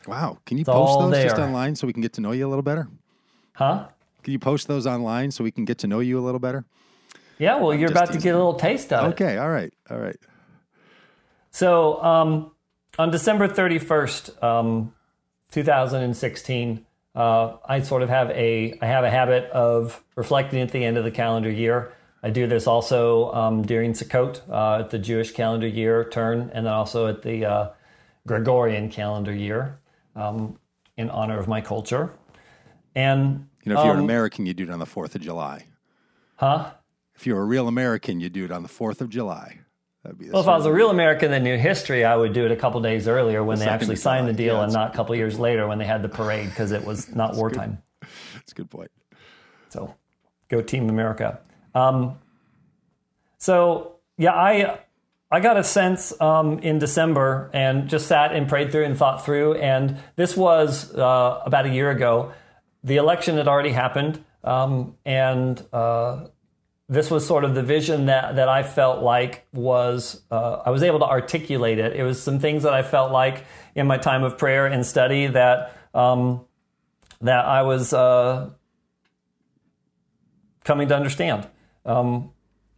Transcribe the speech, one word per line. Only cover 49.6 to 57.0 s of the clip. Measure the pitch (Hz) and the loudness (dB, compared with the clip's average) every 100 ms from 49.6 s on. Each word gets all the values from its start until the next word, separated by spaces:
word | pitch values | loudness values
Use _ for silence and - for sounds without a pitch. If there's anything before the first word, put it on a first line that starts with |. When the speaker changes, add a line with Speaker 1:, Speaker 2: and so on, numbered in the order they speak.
| _ | _
Speaker 2:
So, | - 85 - _ _ _ _ _ | -14 -14 -16 _ _ _ _ _
go | 117 | -4
Team | 113 135 113 | -2 -2 -2
America. | 110 110 110 110 - - _ _ 127 | 0 -2 -2 -6 -6 -14 _ _ 0
Um, | 131 131 127 - _ _ _ _ _ _ _ _ _ _ _ _ | 2 2 -2 -8 _ _ _ _ _ _ _ _ _ _ _ _
so, | - 180 175 165 - - _ - | 2 4 4 2 -4 -16 _ 0
yeah, | 160 | 2
I, | 170 185 208 196 - - _ _ _ _ | 4 4 4 2 -2 -14 _ _ _ _
I | 165 | 2
got | 220 208 | 4 4
a | |
sense, | - 202 185 185 - 151 | 2 2 2 0 -4 0
um, | 156 160 151 156 | 2 4 2 0
in | 165 156 | 0 0
December | 147 165 | 0 0